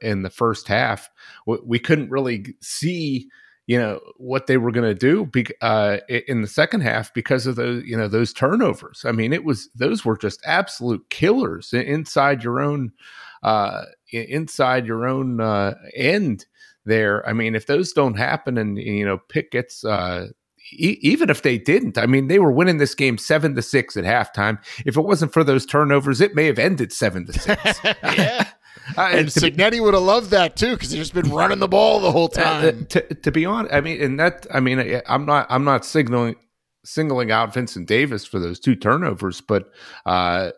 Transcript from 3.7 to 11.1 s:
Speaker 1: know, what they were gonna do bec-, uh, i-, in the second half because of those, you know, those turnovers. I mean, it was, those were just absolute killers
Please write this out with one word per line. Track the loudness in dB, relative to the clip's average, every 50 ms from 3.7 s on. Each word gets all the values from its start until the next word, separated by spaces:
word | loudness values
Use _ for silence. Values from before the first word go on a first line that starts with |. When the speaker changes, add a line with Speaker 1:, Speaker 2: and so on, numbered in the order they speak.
| 0 0
Speaker 1:
know, | 0 -2 -6 -8 -12 -18 -20
what | -16 -8 -6 -4 -4 0
they | 2 2
were | 2 2 2
gonna | 0 0 0 0 0
do | 2 2 2 2 2 0
bec-, | 0 -2 -2 -2 -2 -6 -4
uh, | -2 0 2 2 2 2 0 -2 -4
i-, | -4 -4 -4 -4
in | -2 -2 -2 -2
the |
second | -2 0 0 0 2 2 0
half | 0 0 -2 -2 -4 -6 -8
because | -6 -2 0 0 0 0
of | -2 -4
those, | -2 -2 -2 -4 -4 -6
you | -4 -4
know, | -2 -2
those | 0 2 0 0 0
turnovers. | 0 0 0 2 2 2 2 0 -2 -4 -10 -20 -16 -8 -4
I | -2
mean, | -2 0 0 0 -2
it | -2 0
was, | -2 -2 -2 -4 _ -8
those | -4 -2 -2 -2 0 0
were | -2 -2
just | 0 -2 -6 -6 -6 -4
absolute | -2 0 0 0 -2 -8 -6 -2 -2 -2 -4 _
killers | -10